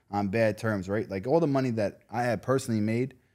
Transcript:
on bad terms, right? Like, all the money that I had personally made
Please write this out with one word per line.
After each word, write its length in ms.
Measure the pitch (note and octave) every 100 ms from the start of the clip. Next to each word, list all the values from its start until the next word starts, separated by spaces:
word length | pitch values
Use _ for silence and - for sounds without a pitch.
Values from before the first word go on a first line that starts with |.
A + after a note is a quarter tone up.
| _
on 180 | G2+ G#2
bad 280 | A2+ A2 G2+
terms, 320 | A2+ G#2 F2+
right? 220 | G#2 -
Like, 160 | G2 A2
all 140 | D#3+
the 60 | D#3+
money 240 | C#3 C3
that 280 | A2+ G2+ - _
I 120 | A2+
had 180 | B2 G#2
personally 380 | - C3+ B2+ A2
made 340 | G#2+ A#2 C3+ - _